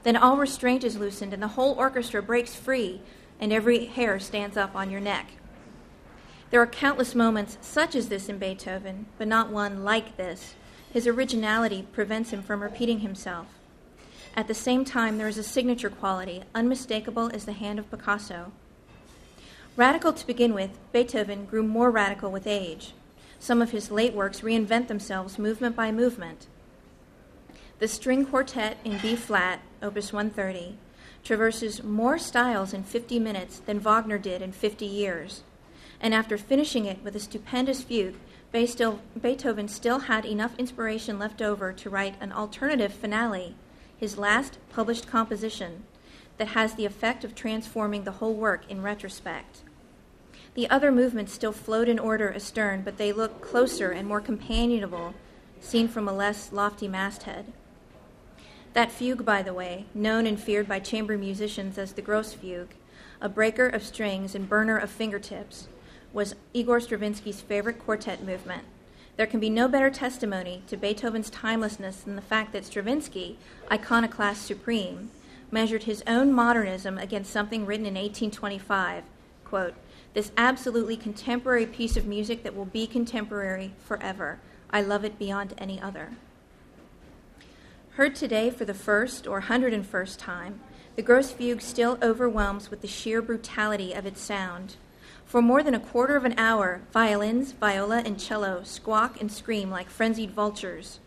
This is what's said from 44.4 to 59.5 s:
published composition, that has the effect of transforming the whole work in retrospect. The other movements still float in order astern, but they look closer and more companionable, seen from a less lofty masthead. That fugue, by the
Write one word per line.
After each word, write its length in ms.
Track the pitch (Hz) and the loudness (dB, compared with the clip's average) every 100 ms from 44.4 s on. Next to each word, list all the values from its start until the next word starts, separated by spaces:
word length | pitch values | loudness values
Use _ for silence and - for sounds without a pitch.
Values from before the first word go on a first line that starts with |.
| 269 - - | 2 -10 -8
published 340 | - 226 233 - | -2 0 -2 0
composition, 760 | 233 220 208 220 - 180 170 - - - - - - | 0 0 -2 -4 -6 -10 -10 -18 -20 -20 -20 -20 -6
that 120 | 214 | 0
has 240 | 226 220 | 2 2
the 120 | 220 202 | 0 -4
effect 380 | 202 226 247 | 0 -2 -2
of 120 | 233 - | -8 -6
transforming 680 | 226 220 220 226 214 208 | -4 -4 -4 -4 -2 -2
the 160 | 196 190 | -6 -4
whole 140 | 226 | -2
work 360 | 214 220 180 - | 0 0 0 -4
in 120 | 196 | -6
retrospect. 800 | 202 208 190 - 185 165 - - - - - - - - - - - - | -4 -6 -8 -12 -10 -10 -12 -20 -20 -20 -20 -20 -20 -20 -20 -20 -12 -4
The 140 | 233 | 2
other 200 | 269 285 | 6 8
movements 400 | 247 254 233 202 | 6 4 2 -6
still 200 | - 220 | -4 -4
float 360 | 214 - 220 233 | -4 -2 2 4
in 120 | 226 | 2
order 340 | 220 220 208 | 2 2 0
astern, 480 | 196 - 226 208 196 | -2 -6 -2 -2 -2
but 160 | 196 202 | -6 -2
they 160 | 208 | -2
look 260 | 208 220 - | 0 -2 -4
closer 520 | - 240 254 196 190 | -2 2 4 2 -2
and 160 | 180 202 | -2 -2
more 120 | 208 | -2
companionable, 920 | 208 208 - 226 240 233 190 175 170 - - - - - | -2 -6 0 2 4 2 -2 -6 -10 -12 -20 -20 -20 -20
seen 260 | - 233 226 | 0 2 2
from 200 | 233 208 | 0 -2
a 60 | |
less 380 | 196 202 208 - | 0 0 -2 -6
lofty 360 | 202 202 208 202 | 0 0 -2 -6
masthead. 580 | 190 196 202 - - 208 - - - - - - - - - - - - | -2 -4 -4 -12 -12 -14 -18 -20 -20 -20 -20 -20 -20 -20 -20 -20 -20 -2
That 180 | 233 233 | 0 0
fugue, 320 | - 247 254 | 0 -2 0
by 200 | 226 202 | 2 0
the 100 | 190 | 0